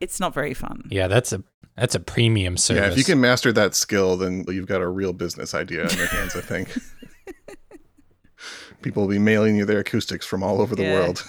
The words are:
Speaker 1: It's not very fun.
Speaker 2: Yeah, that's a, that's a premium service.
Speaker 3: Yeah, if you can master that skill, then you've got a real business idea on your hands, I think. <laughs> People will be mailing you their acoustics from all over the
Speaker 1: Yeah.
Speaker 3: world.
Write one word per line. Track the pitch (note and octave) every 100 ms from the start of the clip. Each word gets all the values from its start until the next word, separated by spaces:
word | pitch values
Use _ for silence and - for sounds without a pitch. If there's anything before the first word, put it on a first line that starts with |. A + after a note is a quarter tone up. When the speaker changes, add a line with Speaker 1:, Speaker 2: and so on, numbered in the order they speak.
Speaker 1:
It's | - -
not | F3+
very | C#3+ D3
fun. | C3 - - -
Speaker 2:
Yeah, | G2 F#2
that's | A2 -
a, | G2 - _ _ -
that's | B2
a | F2+
premium | - - A#2 A2 F#2 F2+
service. | - G2+ G2+
Speaker 3:
Yeah, |
if | B2+
you |
can | C3+ D3+
master | B2 B2 -
that | A2 G2
skill, | - - G#2 F#2 F#2
then | F#2 F#2 F2+
you've | F#2+ F#2+
got | F#2+
a | F2+
real | F#2+ F#2+
business | F2+ F2 - -
idea | D2+ F2+ E2 D#2+
on | E2+
your | -
hands, | - F2 F2
I |
think. | - E2+ - B3
<laughs> | - - - - - - - G4+ - - _ _ _ _ _ - - - - -
People | - G2+
will | G2
be | G2+
mailing | G#2+ G#2+ G#2+ G#2
you |
their | G2+ G#2
acoustics | G2 A2+ - F2+ -
from | G2+
all | F#2+ G2+
over | G#2 G2
the |
Speaker 1:
Yeah. | F#2+
Speaker 3:
world. | F#2+ F2 -